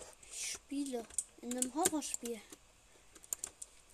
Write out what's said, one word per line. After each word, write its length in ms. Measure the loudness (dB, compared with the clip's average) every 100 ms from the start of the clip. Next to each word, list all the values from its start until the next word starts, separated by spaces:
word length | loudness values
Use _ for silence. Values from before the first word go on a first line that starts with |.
| -6 -14 -10
Ich 200 | -4 -2
spiele 540 | -4 -2 -2 0 -2 -2 -4 -4 -4
in 160 | 0 2
einem 160 | 4
Horrorspiel. 680 | 6 6 6 2 -2 -2 -4 -8 -16 -18 -20 -20 -20 -20 -10 -4 -4 -4 -10 -14 -14 -10